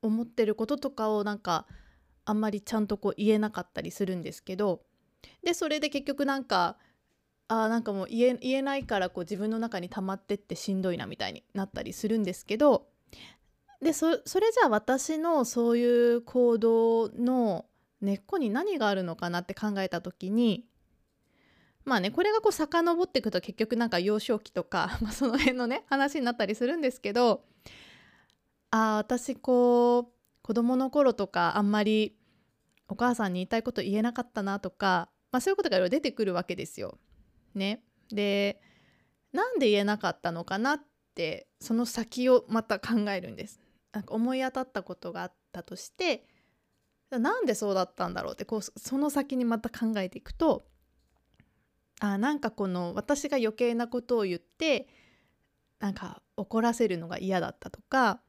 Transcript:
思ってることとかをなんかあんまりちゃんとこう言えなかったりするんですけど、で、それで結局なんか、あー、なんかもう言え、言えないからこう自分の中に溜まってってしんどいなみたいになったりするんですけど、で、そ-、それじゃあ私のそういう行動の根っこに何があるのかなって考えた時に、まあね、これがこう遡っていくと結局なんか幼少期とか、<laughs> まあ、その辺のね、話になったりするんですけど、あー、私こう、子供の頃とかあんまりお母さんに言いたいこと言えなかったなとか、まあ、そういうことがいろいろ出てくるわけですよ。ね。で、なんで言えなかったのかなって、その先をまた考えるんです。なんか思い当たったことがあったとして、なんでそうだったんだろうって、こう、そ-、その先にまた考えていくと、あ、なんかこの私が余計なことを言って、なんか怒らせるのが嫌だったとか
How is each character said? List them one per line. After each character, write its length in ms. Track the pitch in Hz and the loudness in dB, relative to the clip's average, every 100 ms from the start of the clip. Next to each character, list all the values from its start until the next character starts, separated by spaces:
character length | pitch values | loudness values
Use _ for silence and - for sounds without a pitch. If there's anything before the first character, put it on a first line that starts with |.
思 200 | 226 220 | 0 0
っ 20 | 233 | -2
て 180 | - 220 | 0 0
る 80 | |
こ 140 | 214 226 | 0 -2
と 100 | 285 | -2
と 140 | 277 | -4
か 180 | 277 220 | -4 -2
を 140 | 214 | 0
な 120 | 208 202 | -2 -4
ん 40 | |
か 260 | - 165 - - - _ _ _ | -2 -2 -2 -20 -20 _ _ _
あ 100 | - | -4
ん 80 | 214 | 0
ま 80 | 214 | 0
り 120 | 202 | -4
ち 120 | - | -4
ゃ 60 | 220 | -2
ん 80 | 208 | -2
と 100 | 202 | -2
こ 120 | 202 | -2
う 40 | - | 0
言 120 | 208 | 2
え 100 | 214 | 4
な 100 | 214 | 2
か 120 | 214 | -4
っ 60 | 180 | -8
た 80 | - | -8
り 80 | 165 | -10
す 160 | - 190 | -6 -4
る 100 | 180 | -4
ん 60 | |
で 100 | 165 | -8
す 120 | - | -12
け 120 | - 185 | -12 -2
ど、 260 | 208 175 _ _ _ _ - _ | -2 -2 _ _ _ _ -20 _
で、 100 | - | -4
そ 140 | 339 320 | -2 -2
れ 120 | 302 | 0
で 100 | 302 | -2
結 160 | 294 277 | -2 -4
局 200 | 277 277 | -2 -2
な 120 | 277 | -2
ん 60 | |
か、 340 | - 190 175 202 _ _ _ _ _ _ _ | -2 0 0 -2 _ _ _ _ _ _ _
あ 180 | 220 220 | 0 2
ー、 40 | |
な 100 | 233 | 0
ん 40 | |
か 100 | 226 | -2
も 100 | 196 | -4
う 40 | 190 | -4
言 260 | 226 247 247 | 4 4 4
え、 20 | |
言 120 | 247 | -2
え 100 | 262 | -2
な 140 | 269 277 | -2 -4
い 80 | |
か 160 | 254 208 | -2 -2
ら 100 | 185 | -2
こ 120 | - | -4
う 20 | |
自 140 | 170 190 | -8 -4
分 120 | 214 | -4
の 80 | 226 | -2
中 220 | 226 202 | -4 -6
に 100 | 180 | -8
溜 120 | - | -6
ま 120 | 190 196 | -6 -6
っ 80 | |
て 120 | _ 202 | _ -6
っ 20 | |
て 180 | _ 170 | _ -10
し 160 | - | -4
ん 100 | 190 | -2
ど 100 | 185 | 0
い 40 | 170 | -2
な 100 | 104 | -6
み 100 | - | -6
た 120 | 98 | -6
い 40 | |
に 100 | 80 _ 202 | -6 _ -8
な 80 | |
っ 80 | 190 | -6
た 100 | - | -6
り 120 | - | -10
す 140 | - 214 | -6 0
る 120 | 220 | 0
ん 40 | |
で 80 | 196 | 0
す 140 | - - | -4 -6
け 120 | 220 | 4
ど、 300 | 294 247 - _ _ - - - _ _ _ 784 | 6 6 2 _ _ -20 -20 -20 _ _ _ -4
で、 100 | 285 | -2
そ-、 280 | 311 320 330 - | 0 0 0 0
そ 140 | 381 | 2
れ 120 | 427 | 2
じ 80 | 453 | 4
ゃ 60 | 359 | 4
あ 20 | |
私 480 | 214 214 262 - 311 | 4 2 -2 0 -2
の 280 | 330 320 240 | 2 2 2
そ 260 | - 233 | 0 2
う 60 | 233 | 4
い 340 | 240 240 240 240 | 4 4 4 4
う 60 | |
行 380 | 233 254 240 233 | 0 2 4 4
動 500 | 226 226 226 226 226 | 4 4 4 2 0
の 560 | - 240 254 233 175 - _ _ _ | -2 0 2 2 -2 -6 _ _ _
根 140 | 202 196 | -2 -2
っ 60 | - | -2
こ 120 | 392 | -2
に 120 | 247 | 0
何 280 | 220 381 349 | 0 -2 0
が 120 | 214 | 0
あ 60 | 196 | 0
る 80 | |
の 120 | 180 165 | -2 -4
か 140 | 175 | -4
な 120 | 175 | -4
っ 40 | 175 | -6
て 80 | |
考 260 | - 214 202 | -6 -4 -2
え 100 | 190 | -2
た 120 | 170 | -4
時 280 | 185 - 180 | -6 -10 -4
に、 360 | 214 240 196 - _ _ _ _ _ _ _ _ _ _ _ - | 2 2 0 -6 _ _ _ _ _ _ _ _ _ _ _ -2
ま 120 | 247 | 0
あ 20 | |
ね、 120 | 185 | 0
こ 100 | 240 | 0
れ 120 | 392 | 2
が 80 | 440 | 2
こ 80 | 427 | 2
う 20 | |
遡 520 | - 302 339 339 339 | 0 0 2 2 2
っ 40 | 359 | 0
て 120 | 262 | 0
い 20 | |
く 100 | 226 | -2
と 80 | 190 | -4
結 180 | - 185 | -6 -6
局 200 | 220 233 | -2 0
な 100 | 233 | 0
ん 20 | |
か 100 | 175 | 0
幼 200 | 185 214 | 0 0
少 200 | - 214 | 0 -4
期 120 | - | -2
と 120 | - | -6
か、 340 | 170 190 175 - | -4 -2 -2 -2
<laughs> 40 | |
ま 80 | 214 | -6
あ、 20 | |
そ 160 | 214 269 | -2 0
の 100 | 247 | 2
辺 180 | 302 254 | 2 2
の 120 | 240 | -2
ね、 180 | 269 - | -4 -2
話 320 | 277 277 294 | 0 0 0
に 60 | 240 | -2
な 80 | |
っ 40 | 240 | -2
た 80 | 202 | -2
り 100 | 208 | 0
す 120 | 247 | -2
る 80 | 339 | 0
ん 60 | |
で 100 | 285 | -2
す 80 | 254 | -2
け 140 | 208 | -4
ど、 320 | 214 240 196 _ _ - - - - - _ _ _ _ _ _ | 2 4 2 _ _ -20 -20 -20 -20 -20 _ _ _ _ _ _
あ 240 | 220 220 214 | 0 2 2
ー、 0 | |
私 380 | 214 247 - 262 | 0 -2 -2 -6
こ 760 | - 247 247 240 240 240 240 | 2 4 6 6 6 4 0
う、 60 | _ _ _ | _ _ _
子 120 | - | -4
供 220 | 226 233 254 | 0 2 2
の 140 | 262 | 2
頃 240 | 285 269 | 4 4
と 140 | 240 196 | 4 -2
か 300 | - 175 - | 0 2 2
あ 40 | |
ん 100 | 202 | 2
ま 120 | 208 | 2
り 340 | 208 214 214 _ _ _ _ _ _ _ _ | 2 2 0 _ _ _ _ _ _ _ _
お 80 | 190 | -2
母 200 | 247 233 | 0 0
さ 120 | 208 | -2
ん 60 | |
に 60 | 180 | -2
言 40 | |
い 40 | 185 | -2
た 100 | 226 | -2
い 60 | |
こ 80 | 226 | -2
と 100 | 240 | -4
言 140 | 185 208 | -2 0
え 60 | |
な 120 | 226 | 0
か 80 | 240 | -2
っ 100 | 240 | -8
た 120 | - | -6
な 160 | 196 196 | -4 -4
と 120 | 185 | -8
か、 380 | - 196 180 - _ _ | -2 2 2 -2 _ _
ま 60 | 254 | -2
あ、 40 | |
そ 80 | 381 | 0
う 20 | |
い 20 | |
う 20 | 392 | 0
こ 80 | |
と 60 | 349 | 2
が 80 | 190 | 2
い 20 | |
ろ 80 | 180 | 2
い 20 | |
ろ 20 | |
出 100 | 269 | 2
て 100 | 294 | 0
く 120 | - | -2
る 100 | 208 | -2
わ 100 | 175 | -2
け 120 | 180 180 | -4 -6
で 100 | - | -8
す 140 | - | -10
よ。 180 | 95 - _ _ _ _ _ | -12 -12 _ _ _ _ _
ね。 300 | 196 190 226 _ _ _ | -6 -4 -4 _ _ _
で、 520 | 202 208 202 202 202 _ _ _ _ _ _ _ | -4 0 0 -2 -4 _ _ _ _ _ _ _
な 160 | 277 466 | -2 -2
ん 80 | 466 | 2
で 100 | 254 | 4
言 120 | 202 | 4
え 20 | |
な 140 | 202 208 | 2 0
か 140 | 185 | -2
っ 100 | - | -4
た 100 | 175 | -6
の 140 | 170 170 | -6 -6
か 120 | 190 | -2
な 180 | 247 294 | 0 -2
っ 60 | - _ _ - | -6 _ _ -6
て、 320 | 160 - - _ | -4 -6 -12 _
そ 140 | - | -4
の 120 | 226 233 | -2 -2
先 440 | - 226 - 247 | -4 -8 -2 4
を 160 | 247 - | 4 4
ま 160 | 220 | -4
た 160 | 220 196 | 0 -4
考 300 | - 233 208 | 0 0 0
え 80 | 196 | -4
る 120 | 180 | -6
ん 40 | - | -12
で 100 | 214 | -14
す。 120 | - _ _ _ | -16 _ _ _
な 100 | 214 | -12
ん 20 | |
か 100 | - | -8
思 220 | 220 240 262 | -2 -2 0
い 60 | |
当 100 | 262 | -2
た 100 | 262 | -4
っ 100 | 262 | -6
た 120 | 208 | -8
こ 120 | 185 185 | -10 -12
と 160 | 175 | -12
が 120 | 175 | -10
あ 20 | 180 | -10
っ 80 | _ _ | _ _
た 120 | 180 | -16
と 120 | - 226 | -14 -16
し 140 | - | -16
て、 380 | _ 359 254 _ _ _ _ _ _ _ _ _ | _ -2 -2 _ _ _ _ _ _ _ _ _
な 300 | 254 247 466 | 0 0 2
ん 60 | 359 | 2
で 100 | 214 | 0
そ 160 | 208 | 0
う 20 | |
だ 100 | 190 | 0
っ 100 | 180 | -2
た 140 | - 180 | -4 -6
ん 60 | |
だ 100 | 180 | -4
ろ 80 | - | -8
う 20 | |
っ 20 | - | -8
て、 100 | 202 | -6
こ 120 | 220 | -6
う、 40 | |
そ-、 100 | 196 - | -6 -14
そ 200 | - 269 | -4 0
の 120 | 294 | 0
先 280 | 285 277 254 | 0 -2 -2
に 80 | 240 | 0
ま 140 | 226 | -2
た 100 | 233 | -4
考 280 | - 220 220 | -4 -2 -2
え 100 | 185 | -4
て 80 | - | -8
い 40 | |
く 120 | - | -14
と、 320 | - 330 240 - _ _ _ _ _ _ _ _ _ _ _ _ - | 0 2 2 -2 _ _ _ _ _ _ _ _ _ _ _ _ -6
あ、 180 | 208 196 | -2 0
な 160 | 240 | 0
ん 60 | 294 | 0
か 120 | - | -4
こ 160 | - 196 | -2 -4
の 260 | 180 175 - | -2 -4 -6
私 320 | - 285 285 | -2 -2 0
が 100 | 277 | 0
余 160 | 220 | 0
計 200 | 220 240 233 | 0 0 0
な 120 | 240 | -2
こ 140 | 247 | -6
と 180 | 240 240 | 0 0
を 40 | |
言 140 | 202 175 | 0 -4
っ 20 | |
て、 480 | _ _ 320 254 - _ _ _ _ _ _ _ _ _ | _ _ 0 0 -2 _ _ _ _ _ _ _ _ _
な 120 | 208 | -6
ん 20 | |
か 280 | 196 185 - _ - | -6 -10 -16 _ -12
怒 260 | 196 226 | -4 0
ら 120 | 233 | 2
せ 140 | 233 220 | 2 0
る 100 | 180 | 0
の 100 | 165 | -6
が 120 | 175 | -6
嫌 200 | 185 185 | -2 0
だ 100 | 170 | -2
っ 80 | - | -8
た 100 | - | -16
と 120 | - | -18
か 400 | - 269 240 196 | -2 2 2 2